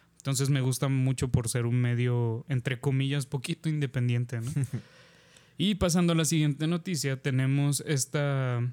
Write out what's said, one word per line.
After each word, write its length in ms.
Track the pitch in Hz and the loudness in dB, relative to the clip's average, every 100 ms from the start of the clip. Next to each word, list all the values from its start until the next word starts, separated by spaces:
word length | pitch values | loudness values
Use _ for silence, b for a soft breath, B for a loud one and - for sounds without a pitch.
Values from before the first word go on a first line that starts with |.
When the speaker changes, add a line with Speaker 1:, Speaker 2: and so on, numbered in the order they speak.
| b _ | b _
Speaker 1:
Entonces 320 | 135 131 139 | -4 -2 2
me 100 | 143 | 2
gusta 260 | 127 123 139 | 2 0 0
mucho 400 | 135 131 127 131 | 2 0 0 0
por 200 | 131 113 | 0 0
ser 160 | 123 | -2
un 160 | 117 123 | 0 2
medio, 640 | 120 120 123 120 117 113 - | 2 2 0 0 0 -2 -2
entre 320 | 127 135 120 | -4 -2 -2
comillas, 440 | 143 135 135 143 | 0 0 0 -2
poquito 440 | 123 143 - 165 160 | -2 -6 -6 -4 -2
independiente, 680 | 151 135 131 123 120 120 117 | -2 -2 -2 0 0 -2 -6
¿no? 100 | 117 | -4
Speaker 2:
<laughs> 400 | 151 127 113 B B B B B B B - | -4 -4 -6 B B B B B B B -2
Speaker 1:
Y 140 | 190 | -2
pasando 380 | 214 180 180 170 | 2 2 4 4
a 40 | 165 | 4
la 80 | |
siguiente 440 | 156 160 151 139 156 | 2 2 2 2 -2
noticia, 520 | 175 190 151 135 131 | -2 -2 -4 -2 -2
tenemos 640 | 143 131 131 139 143 139 | 0 0 2 2 2 0
esta, 800 | - 139 - 151 143 135 127 120 123 | 0 -2 0 -2 0 0 0 -2 -2